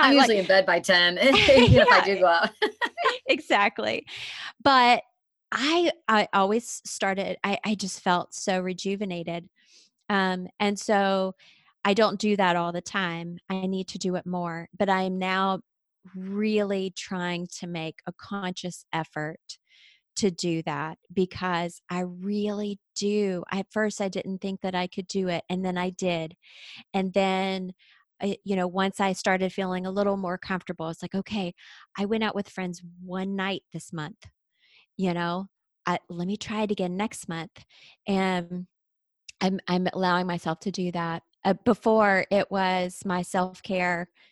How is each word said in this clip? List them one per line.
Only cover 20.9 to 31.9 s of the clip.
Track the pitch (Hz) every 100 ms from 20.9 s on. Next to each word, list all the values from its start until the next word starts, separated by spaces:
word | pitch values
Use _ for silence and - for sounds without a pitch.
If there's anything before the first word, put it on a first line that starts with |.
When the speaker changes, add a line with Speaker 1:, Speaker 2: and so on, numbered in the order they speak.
| - -
Speaker 2:
because | 180 185 - 185 170 175 - -
I | 180
really | 180 180 190 208 208 208 208 202 _ -
do. | 202 208 202 180 -
At | 196 190
first, | 214 214 -
I | 196
didn't | 185 - 190
think | 196 190
that | 190
I | 185 180
could | - 185
do | 196 185
it, | 170 -
and | 185
then | 185 180
I | 180
did. | 185 185 170 160 - _ - - - -
And | 196 190
then, | 196 196 190 190 190 185 - _ _ _ -
I, | 196 -
you | 196 190
know, | 180
once | 185 190 -
I | 196
started | 185 208 185 190
feeling | - 190 185 185
a |
little | 190 202 196
more | 180 180
comfortable, | - 185 - 175 160
it's | 165
like, | 180 190
"Okay, | - 214 180 - - - -